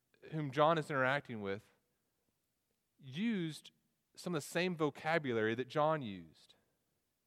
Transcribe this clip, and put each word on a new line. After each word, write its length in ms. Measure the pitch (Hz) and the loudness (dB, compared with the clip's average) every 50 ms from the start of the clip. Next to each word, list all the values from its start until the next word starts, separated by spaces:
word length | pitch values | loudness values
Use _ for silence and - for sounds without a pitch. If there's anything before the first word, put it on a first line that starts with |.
| _ _ _ _ - - | _ _ _ _ -14 -8
whom 180 | 151 160 151 139 | -6 -6 -4 0
John 260 | 117 143 151 156 170 | 4 6 6 6 6
is 140 | 160 143 - | 4 0 0
interacting 500 | 156 135 131 127 139 143 - - 123 107 | 0 2 4 4 2 0 -2 -6 -8 -6
with 220 | 101 98 98 107 - _ _ _ _ _ _ _ _ _ _ _ _ _ _ _ _ _ _ _ _ _ _ _ _ _ _ _ | -4 -4 -4 -6 -8 _ _ _ _ _ _ _ _ _ _ _ _ _ _ _ _ _ _ _ _ _ _ _ _ _ _ _
used 680 | - 131 127 165 214 233 226 190 170 160 147 - - - - _ _ _ _ _ _ _ _ | -16 -12 -6 -4 -2 -2 0 -2 -2 -4 -6 -10 -14 -20 -20 _ _ _ _ _ _ _ _
some 200 | - - 180 180 | -12 -6 -4 -4
of 80 | 147 | -4
the 40 | - | -4
same 300 | - - 170 175 185 175 | -2 0 0 0 0 0
vocabulary 800 | 151 160 147 - - - 156 165 170 147 131 117 113 107 110 117 | 0 0 -2 -2 -2 -2 0 0 0 2 0 2 2 2 2 2
that 140 | 120 127 123 | 0 -2 -2
John 340 | - 156 147 156 160 156 | 0 2 2 2 2 0
used. 520 | 135 107 98 90 82 80 - - - - _ _ _ _ _ _ _ _ _ _ _ _ _ _ _ | -2 -6 -8 -8 -12 -14 -20 -20 -20 -20 _ _ _ _ _ _ _ _ _ _ _ _ _ _ _